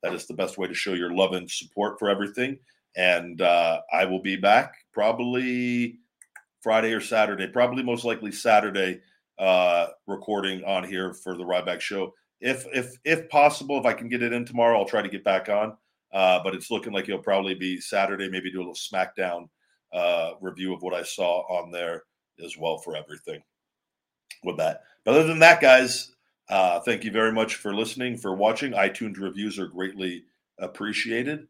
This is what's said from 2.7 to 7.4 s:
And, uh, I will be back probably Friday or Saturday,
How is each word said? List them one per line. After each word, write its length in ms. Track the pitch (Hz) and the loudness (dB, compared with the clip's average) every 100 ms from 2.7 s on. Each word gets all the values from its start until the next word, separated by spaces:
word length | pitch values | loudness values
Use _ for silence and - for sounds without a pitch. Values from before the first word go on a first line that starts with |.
| _ _ 90 | _ _ 0
And, 460 | 92 87 87 85 | 2 2 0 0
uh, 400 | 90 87 82 82 - | 4 6 4 0 0
I 140 | 80 95 | 0 2
will 160 | 92 | 0
be 120 | 95 | -2
back 400 | 95 98 110 139 - _ | 0 6 6 4 -8 _
probably 1080 | - 107 117 123 127 127 123 123 120 120 120 _ _ _ - _ _ | 0 0 0 -2 -2 -2 -2 -2 -2 -2 -6 _ _ _ -20 _ _
Friday 300 | - 110 113 | 2 2 2
or 80 | 110 | -2
Saturday, 460 | - 110 107 98 | 0 2 2 0